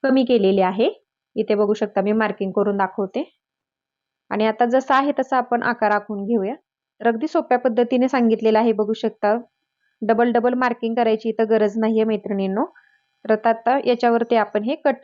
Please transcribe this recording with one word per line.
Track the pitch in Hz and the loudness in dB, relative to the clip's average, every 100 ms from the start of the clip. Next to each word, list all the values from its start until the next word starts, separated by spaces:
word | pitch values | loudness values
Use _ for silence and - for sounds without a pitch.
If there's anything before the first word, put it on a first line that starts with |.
कमी | 269 262 | 2 0
केलेली | 254 247 190 196 | 4 4 4 4
आहे. | 185 185 262 440 _ _ _ - | 2 2 -2 -2 _ _ _ -6
इथे | 214 208 | -2 0
बघू | 208 | 0
शकता, | 208 208 208 | 0 -2 -2
मी | 196 | 0
मार्किंग | 220 214 202 190 | 0 0 -2 -4
करून | 185 202 202 | -2 -2 0
दाखवते. | 190 190 196 226 330 _ _ _ _ _ _ _ _ _ _ | -2 -4 -6 -6 -10 _ _ _ _ _ _ _ _ _ _
आणि | 208 220 | -2 -2
आता | 220 240 | 0 0
जसा | 254 262 269 | 0 2 0
आहे | 285 285 | 0 -2
तसा | 262 262 | -2 -2
आपण | 247 240 | -2 -2
आकार | - 233 214 | -2 -2 0
आखून | 208 208 208 202 | 0 -4 -8 -2
घेऊया. | 233 190 285 _ _ _ _ | -2 -2 -8 _ _ _ _
तर | 233 | -2
अगदी | 226 302 | -2 -2
सोप्या | 339 320 254 | -2 0 0
पद्धतीने | 254 226 240 254 254 | 0 0 0 2 0
सांगितलेलं | 262 233 196 220 214 | 2 2 2 2 2
आहे, | 233 | 2
बघू | 220 208 | 0 -2
शकता. | 220 226 220 208 226 240 _ _ _ _ _ | -2 -4 -2 -2 -2 -4 _ _ _ _ _
डबल | 208 226 240 | -2 0 2
डबल | 233 240 | 2 0
मार्किंग | 247 254 240 226 226 | 0 -2 -2 -4 0
करायची | 226 220 226 | 0 0 -2
इथं | 214 220 | -2 0
गरज | 220 208 214 | 2 0 0
नाहीये | 220 220 | 0 0
मैत्रिणींनो. | 220 214 202 202 196 190 330 _ _ _ _ _ 214 | 0 -2 -4 -4 -2 -2 -6 _ _ _ _ _ -2
तर | |
आता, | 214 233 | 0 0
आता | 226 226 269 - | -2 0 -2 0
याच्यावरती | 240 240 233 233 233 | 0 2 0 0 0
आपण | 202 214 | 0 -4
हे | 214 302 | -4 -2
कट | 294 262 | -2 -2